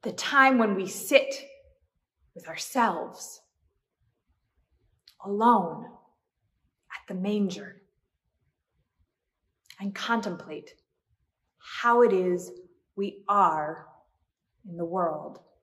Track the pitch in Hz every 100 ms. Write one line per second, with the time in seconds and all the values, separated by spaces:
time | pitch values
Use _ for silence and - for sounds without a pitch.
0 | 226 - - 285 269 254 220 190 185 -
1 | - 277 - - - - _ _ _ _
2 | _ _ _ - - - - 262 226 165
3 | - - - - _ _ _ _ _ _
4 | _ _ _ _ _ _ _ _ _ _
5 | - _ 196 202 226 233 170 160 - -
6 | _ _ _ _ _ _ _ _ _ -
7 | - 185 196 208 196 - - - _ _
8 | _ _ _ _ _ _ _ _ _ _
9 | _ _ _ _ _ _ _ - 196 196
10 | - 233 208 170 - 151 - - _ _
11 | _ _ _ _ _ _ - - 240 240
12 | 233 190 185 180 - - - _ _ -
13 | 202 - - 202 180 156 151 165 - -
14 | _ _ _ _ _ _ 202 170 170 185
15 | 170 151 151 - _ _